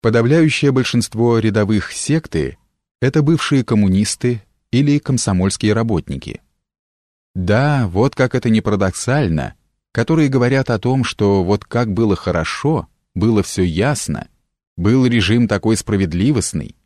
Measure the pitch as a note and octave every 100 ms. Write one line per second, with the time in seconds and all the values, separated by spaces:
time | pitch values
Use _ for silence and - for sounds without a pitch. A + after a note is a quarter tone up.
0 | A2+ A#2 A#2+ D#3+ D#3+ - C#3+ C3 B2 B2
1 | A2 G#2+ A#2+ A#2 A2 G#2 G2+ G#2+ - -
2 | - D#3 - E2 C2+ - _ _ _ _
3 | B2+ D#3 D3 E3 - C#3 A#2+ A2 G2+ F#2
4 | G#2 - B2 A#2+ _ _ _ A#2+ D3 C#3+
5 | - C3 - F#2 F#2+ - G#2 G#2 A2+ F#2
6 | - C#2 - - _ _ _ _ _ _
7 | _ _ _ - F2+ G#2+ C#3+ C#3+ G#2+ F2+
8 | C3+ - B2+ B2+ A#2+ A2 G#2+ G2+ F#2+ -
9 | - C#3 A2+ D#2 A#1 - _ _ _ -
10 | A#2 D#3+ D3 C3+ B2 C3+ C3 A2+ A#2+ C3
11 | A#2+ - G2+ G2 F2+ G2+ - A#2+ A#2 G2
12 | A2 F#2 - E2+ D#2+ - C#3+ D#3 - _
13 | _ - G#2+ A2 F#2+ - F2+ E2 A#2+ C#3+
14 | - D2 - _ _ _ _ - F#2 B2+
15 | B2+ A#2+ F#2 A#2+ A#2 G2 A2 A2 - G#2
16 | F#2+ E2+ A2+ C3+ - D#2+ A1+ -